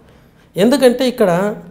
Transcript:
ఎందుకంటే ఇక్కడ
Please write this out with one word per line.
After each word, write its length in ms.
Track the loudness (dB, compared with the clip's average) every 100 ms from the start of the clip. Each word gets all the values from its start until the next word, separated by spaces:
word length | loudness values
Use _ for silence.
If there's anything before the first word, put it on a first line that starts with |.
| -20 -20 _ _ _ -2
ఎందుకంటే 500 | 0 2 2 2 -2
ఇక్కడ 480 | 0 0 0 -2 -6 -14